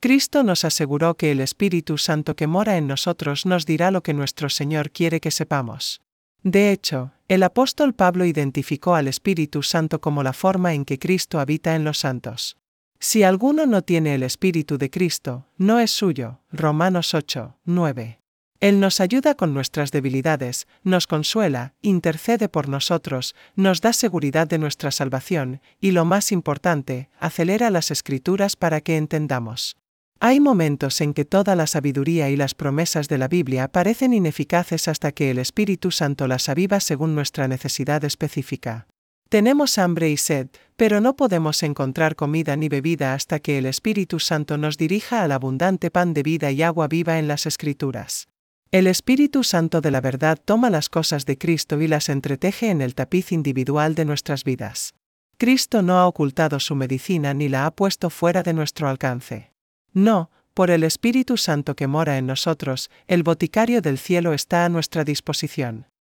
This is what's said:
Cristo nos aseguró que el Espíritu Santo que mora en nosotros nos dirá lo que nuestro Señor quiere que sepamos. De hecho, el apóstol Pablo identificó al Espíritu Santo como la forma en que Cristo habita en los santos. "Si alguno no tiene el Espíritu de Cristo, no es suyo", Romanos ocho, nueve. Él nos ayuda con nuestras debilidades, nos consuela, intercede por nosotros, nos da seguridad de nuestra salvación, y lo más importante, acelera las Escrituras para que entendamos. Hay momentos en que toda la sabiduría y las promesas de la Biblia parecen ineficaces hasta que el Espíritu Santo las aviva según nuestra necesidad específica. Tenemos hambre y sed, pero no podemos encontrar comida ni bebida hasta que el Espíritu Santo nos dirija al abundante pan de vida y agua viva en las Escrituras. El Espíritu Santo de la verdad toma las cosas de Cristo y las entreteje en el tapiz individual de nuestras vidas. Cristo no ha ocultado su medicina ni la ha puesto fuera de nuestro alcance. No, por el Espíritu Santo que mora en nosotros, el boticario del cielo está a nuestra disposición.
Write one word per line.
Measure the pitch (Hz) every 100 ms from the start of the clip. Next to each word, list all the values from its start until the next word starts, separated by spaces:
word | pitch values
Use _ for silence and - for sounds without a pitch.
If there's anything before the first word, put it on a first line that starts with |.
Cristo | 247 269 - 294
nos | 247 175
aseguró | 160 - 147 147 165 165
que | 156
el | 143
Espíritu | 135 - 202 175 156 151
Santo | - 156 151
que | 151 151
mora | 175 214 185
en | 147
nosotros | 135 - 170 147 143
nos | 190 180 151
dirá | 156 175
lo | 190
que | -
nuestro | 147 139 - 143
Señor | - 143 156 147
quiere | - 165 160
que | 160
sepamos. | - 156 147 120 110 - - _ _ _ _
De | 190 180 208
hecho, | 196 - 139 127 _ _
el | 190
apóstol | 185 - 262 - 294
Pablo | - 185 180
identificó | 180 156 139 135 139 143 -
al | 170 135
Espíritu | 131 - 180 151 151
Santo | 139 175 160 156
como | - 147
la | 135
forma | 131 190 190 180
en | 151 139
que | 135
Cristo | - 185 - 165
habita | 139 156 - 160
en |
los | 156 143
santos. | 143 127 113 113 - - _ _ _ _
"Si | - 226
alguno | 190 190 247 294 302
no | 208
tiene | - 170 156
el | 139
Espíritu | 127 - 190 165 151 143
de | 135
Cristo, | - 175 - - 123 - _
no | 185 226
es | 226
suyo", | - 196 139 117 123 _
Romanos | 139 156 151 180 180 165
ocho, | 165 - - 113 -
nueve. | - 175 165 123 113 113 _ _ _ _
Él | 202 202
nos | 196 -
ayuda | 185 247 285
con | 285 170
nuestras | 139 131 - 143
debilidades, | 151 135 131 135 151 127 123 - _
nos | - 185 -
consuela, | 160 151 220 202 131 151 _
intercede | 208 185 165 160 - 233 214
por | - 139
nosotros, | 135 - 170 151 135 127 - -
nos | - 196 180
da | 220
seguridad | 233 233 170 147 147 160
de | 165
nuestra | 156 - 143
salvación, | - 135 127 - 170 131 131 _ _
y | 190
lo | 180
más | 165 196 196
importante, | 190 160 143 180 160 131 127 135 _
acelera | 139 - 170 208 233
las | 185 -
Escrituras | 147 - 135 - 196 202 -
para | 170 156
que | - 160
entendamos. | 151 160 151 131 113 120 - - _ _ _ _
Hay | 226 269
momentos | 285 214 160 143 139 -
en | 147
que | 147
toda | 143 190 202 185
la | 156
sabiduría | 156 143 139 139 170 143
y | 143
las | 139
promesas | - 147 139 170 160 147
de | 143
la | 131
Biblia | 175 135 127 131
parecen | - 175 233 262
ineficaces | 233 170 - 147 175 175 165 -
hasta | 151 151
que | - 139
el | 127
Espíritu | 127 - 208 185 180
Santo | - 151 143 135
las | 127 -
aviva | 139 190 202
según | - 143 160
nuestra | 151 143 - 135
necesidad | 131 156 - 135 151
específica. | 147 - 151 - 135 135 - 113 - _ _ _ _
Tenemos | 214 214 285 277 -
hambre | 180 170 160
y | 147
sed, | - 147 131 - _ _
pero | 220 208
no | 226 277
podemos | 269 180 156 151
encontrar | 160 143 135 131 160 156
comida | 147 156 156 143
ni | 156
bebida | 139 143 165 135
hasta | 135 - 156
que | - 143
el |
Espíritu | 131 135 - 208 185 170
Santo | - 156 147 147
nos | 151 147
dirija | 156 196 - 240
al | 180
abundante | 135 131 131 175 190 170
pan | 175 175
de | 147
vida | 139 160 143
y | 139
agua | 165 170 151
viva | 160 170 165
en | 151
las | 147 -
Escrituras. | - 151 139 139 120 117 - - _ _ _ _
El | 190 185
Espíritu | 180 - 262 294 277
Santo | 247 180 165 165
de | 156
la | 135
verdad | 131 131 156 160
toma | - 214 240
las | 170 -
cosas | - 160 147
de | 135 135
Cristo | 165 160 - 147
y | 156
las | 151 147
entreteje | 139 139 139 185 196 226
en | 208
el | 131
tapiz | - 131 180 185
individual | 170 139 131 131 147 151
de | 160
nuestras | 156 147 - 139
vidas. | - 127 104 - - _ _ _ _ _
Cristo | 233 254 - 226
no | 180 185
ha | 180
ocultado | 175 147 135 160 143
su | - 147
medicina | 131 131 - 180 143
ni | 139 147
la | 135 147
ha |
puesto | - 196 - 175
fuera | - 170 180
de | 175
nuestro | 160 151 - 147
alcance. | 135 139 123 - 113 - _ _ _ _
No, | 185 202 214 165 _ _
por | - 185
el | 170
Espíritu | 160 - 226 254 254 240
Santo | - 147 147
que | 139 139
mora | 147 160 139
en | 131
nosotros, | 131 - 160 156 131 - _ _
el | 180
boticario | 165 165 165 - 233 240
del | 165 135
cielo | - 180 170
está | 147 - 175
a | 175
nuestra | 170 156 165
disposición. | 147 147 - 147 151 - 127 113 127 _